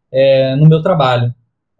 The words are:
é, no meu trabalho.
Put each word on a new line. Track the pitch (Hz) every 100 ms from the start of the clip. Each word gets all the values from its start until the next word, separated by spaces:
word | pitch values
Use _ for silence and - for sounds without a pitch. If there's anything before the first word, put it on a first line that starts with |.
| _
é, | 131 135 135 131 135
no | 156
meu | 160
trabalho. | 190 170 131 123 120 - _ _ _ _